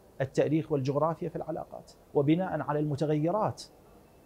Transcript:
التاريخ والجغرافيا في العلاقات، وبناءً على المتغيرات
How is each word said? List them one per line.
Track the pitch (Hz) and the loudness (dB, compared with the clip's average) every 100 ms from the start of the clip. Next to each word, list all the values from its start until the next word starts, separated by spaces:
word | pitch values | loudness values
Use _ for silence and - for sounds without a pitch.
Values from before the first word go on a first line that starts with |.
| - - | -20 -6
التاريخ | 135 - 127 160 151 | -4 0 2 0 0
والجغرافيا | 147 131 139 156 160 165 | -2 0 0 0 -2 -6
في | - | -8
العلاقات، | - 160 - - - - - | -8 -8 -8 -14 -18 -20 -2
وبناءً | 147 139 165 185 156 | 2 4 4 2 -4
على | 131 147 | -2 0
المتغيرات | 151 139 151 151 160 202 175 - - - - - - - | 0 0 0 2 2 2 0 -2 -14 -20 -20 -20 -20 -20